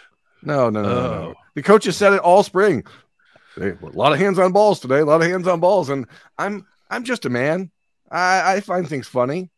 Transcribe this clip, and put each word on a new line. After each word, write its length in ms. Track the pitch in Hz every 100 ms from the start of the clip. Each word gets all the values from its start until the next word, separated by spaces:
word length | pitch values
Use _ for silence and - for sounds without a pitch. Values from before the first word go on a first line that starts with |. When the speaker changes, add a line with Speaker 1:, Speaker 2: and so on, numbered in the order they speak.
| _ _ _ _
Speaker 1:
No, 260 | 139 143 120
no, 140 | 107
no, 60 | 101
no, 120 | 123
no. 80 | 123
Speaker 2:
Oh. 240 | 107 - - _ -
Speaker 1:
The 80 |
coaches 340 | 143 208 - -
said 160 | 202
it 60 | 196
all 240 | 175 185
spring. 400 | 196 185 208 131 - - _ _ _ _ _ -
They, 140 | 95
a 60 | 85
lot 320 | 80 85 131
of 60 | 156
hands 180 | 196 185
on 140 | 185
balls 280 | 185 214 180
today, 200 | 123 139
a 60 | 151
lot 180 | 160
of 40 | 165
hands 200 | 185 180
on 120 | 170
balls. 300 | 175 202 139
And 160 | 139 117 - _ -
I'm, 300 | 185 202 - _ -
I'm 120 | 226
just 220 | 240 247 131
a 40 |
man. 400 | 123 139 175 190 _ _ _ _
I, 420 | 160 180 185 170
I 60 | 196
find 280 | 196 180 165
things 200 | 147 113
funny. 420 | 127 123 165 185